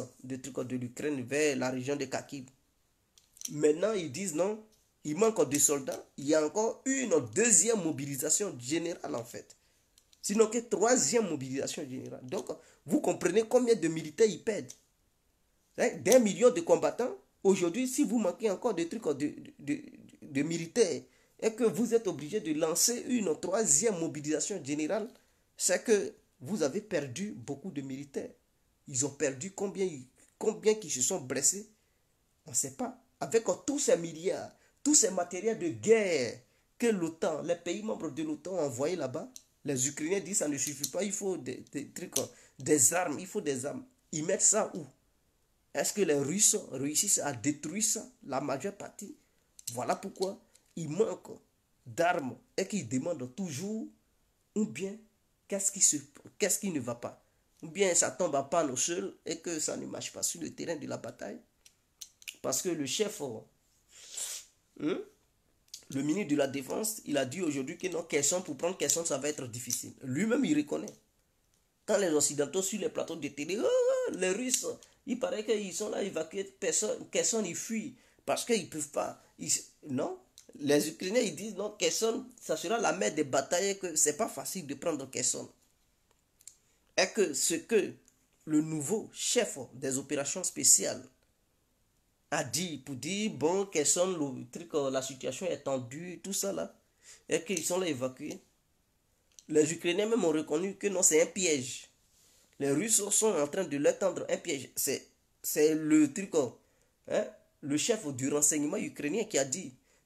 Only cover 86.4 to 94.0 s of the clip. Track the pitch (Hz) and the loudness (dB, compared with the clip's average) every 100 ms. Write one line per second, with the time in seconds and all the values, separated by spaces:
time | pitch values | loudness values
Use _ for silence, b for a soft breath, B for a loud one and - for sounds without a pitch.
86.4 | - b b b b - 190 220 170 135 | -20 b b b b 0 2 2 2 2
87.4 | - 165 - 220 143 - _ _ _ _ | 0 0 2 0 0 -6 _ _ _ _
88.4 | - 151 156 160 135 214 - - - 247 | 0 2 2 -2 -2 -2 -4 -6 0 0
89.4 | 202 135 120 131 135 131 135 143 139 190 | 0 -4 -12 -8 -4 -4 -2 -4 -2 -4
90.4 | 180 - 131 - 151 110 - _ _ _ | -4 2 6 6 4 -4 -10 _ _ _
91.4 | _ _ _ _ _ _ _ _ - 151 | _ _ _ _ _ _ _ _ -6 -4
92.4 | 135 147 180 139 135 127 156 202 214 143 | -2 -4 -4 -8 -10 -8 -4 -2 -2 0
93.4 | 151 190 190 160 139 175 | 2 2 0 0 2 4